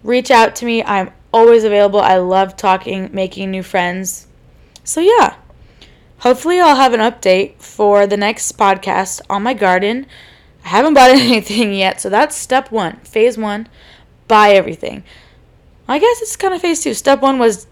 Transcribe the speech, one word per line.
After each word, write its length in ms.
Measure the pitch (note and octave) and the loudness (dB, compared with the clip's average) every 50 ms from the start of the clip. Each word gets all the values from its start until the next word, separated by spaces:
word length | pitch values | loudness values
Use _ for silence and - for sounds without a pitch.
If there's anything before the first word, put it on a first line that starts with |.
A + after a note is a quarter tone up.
reach 280 | _ G#3 B3 B3 B3 - | _ -2 -2 -2 0 2
out 260 | C4 A#3 A3+ - - | 4 4 4 2 0
to 80 | - A#3+ | -6 -6
me. 180 | A#3+ A3+ A3+ | -4 -4 -4
I'm 280 | - - G#3 G3 F#3 - _ _ _ _ | -2 -2 -2 -4 -4 -6 _ _ _ _
always 320 | - A3+ A3+ A#3 A#3 A#3 G#3+ | 2 4 6 6 6 4 4
available. 360 | A3 G#3 G3+ G3+ G3+ G3 G#3 | 2 2 2 2 2 2 2
I 160 | G3 - F#3+ | 2 2 2
love 400 | F#3 F3+ F3+ F#3 F#3+ G3 F#3+ F#3+ | 2 0 0 0 0 0 -2 -4
talking, 540 | - - G3 F#3 F#3+ - - G3 F#3+ F#3+ - | -4 0 0 0 0 -2 -8 -10 -10 -10 -10
making 380 | - G3 F#3+ F#3 - F#3+ G3 F#3+ | -8 -8 -8 -8 -8 -10 -10 -8
new 120 | F#3+ F#3+ | -8 -10
friends. 640 | F#3 - - F#3+ F3 F3 F3+ F#3 F#3+ F#3 - - _ _ _ _ _ _ _ _ _ _ _ - | -10 -6 -4 -4 -2 -2 -6 -8 -10 -10 -12 -14 _ _ _ _ _ _ _ _ _ _ _ -20
So 180 | _ - - D#4 | _ -8 -6 -2
yeah, 340 | E4+ G4 A#4 A#4 - - - - _ _ - _ - - _ _ - - _ _ _ _ _ _ | 0 2 2 2 2 0 -2 -10 _ _ -20 _ -20 -20 _ _ -20 -20 _ _ _ _ _ _
hopefully 420 | - A#3+ B3+ B3 - D#4+ F4+ F4+ | -2 -2 -2 0 -2 -2 0 2
I'll 160 | F4 D#4+ C#4+ | 4 4 4
have 180 | C4 C4+ B3+ A#3 | 4 2 2 2
an 60 | A3 | 0
update 600 | A3 A#3+ B3 - - G3 F#3 F#3 G3 F#3 - _ | -2 -2 -4 -2 0 0 2 2 0 -4 -8 _
for 460 | - - - - G#3+ G#3 G3+ G3+ G3+ | -20 -20 -6 -2 0 2 4 2 2
the 100 | G3 G3+ | 2 0
next 400 | G3+ G3+ G#3 A3 - - - - | -2 -2 -4 -6 -6 -10 -12 -4
podcast 640 | - A3 G3 G3 F#3+ - G3 - - F#3+ F#3+ - - - _ | 0 0 0 0 0 -2 -4 -4 -4 -4 -6 -10 -16 -10 _
on 120 | G3 G3+ | -6 -4
my 120 | G3+ A#3+ C4 | -4 -4 -4
garden. 520 | - G#3+ F#3+ F3+ F#3 G3 G3+ A#3 B3+ C4+ _ - - - - _ _ _ _ _ _ _ | -2 0 0 0 0 0 -4 -6 -6 -10 _ -20 -20 -20 -20 _ _ _ _ _ _ _
I 40 | - | -2
haven't 260 | F3 G#3 C4 D#4 D#4 | 0 0 2 4 4
bought 160 | C#4 B3+ B3+ | 6 6 8
<laughs> 40 | B3+ | 6
anything 560 | C4+ B3 A#3 B3+ A3 - - G#3 A3 A#3 G#3 | 6 4 2 0 -2 -2 -4 -4 -4 -4 -2
yet, 280 | G3+ G3 F#3+ F#3+ - - | -2 -2 -2 -2 -2 -4
so 80 | - G3 | -6 -2
that's 280 | F#3+ G#3+ D4 D4+ - | 0 0 0 0 -4
step 340 | - - - B3+ C4 C4 - | -12 -6 -2 -2 -2 -2 -2
one, 260 | A3 A3 F#3+ E3 - - | -6 -4 -4 -6 -8 -12
phase 400 | _ - - A3 A3 B3 A#3 A3 | _ -8 -2 0 0 0 0 -2
one, 300 | A3 G#3 G3+ G#3 A3+ - _ _ - - - _ _ _ _ _ _ | -8 -8 -8 -8 -10 -14 _ _ -20 -20 -20 _ _ _ _ _ _
buy 240 | _ A3+ G#3+ G#3+ G#3 | _ 4 4 6 6
everything. 520 | G3+ G3 F3+ - D#3+ - - - - - F3 _ - - _ _ _ _ _ _ _ _ _ _ _ _ _ | 4 4 2 -2 -10 -10 -12 -12 -12 -14 -20 _ -20 -20 _ _ _ _ _ _ _ _ _ _ _ _ _
I 120 | - B3 D4 | -4 -2 2
guess 220 | F#4+ A#4 A#4+ A#4 | 2 2 0 0
it's 160 | A4+ - - | -6 -12 -10
kinda 220 | - - F#4+ F#4 E4+ | -6 -4 -4 -4 -4
phase 240 | - F4 E4 C#4+ | -4 -4 -4 -4
two. 120 | - - - | -4 -6 -8
Step 280 | - - C4+ C#4 C#4 | -4 0 0 0 2
one 160 | C4+ C4+ C4+ C4 | 2 -2 0 2
was 280 | A#3+ A3+ G#3 F#3 - _ | 0 0 0 -2 -12 _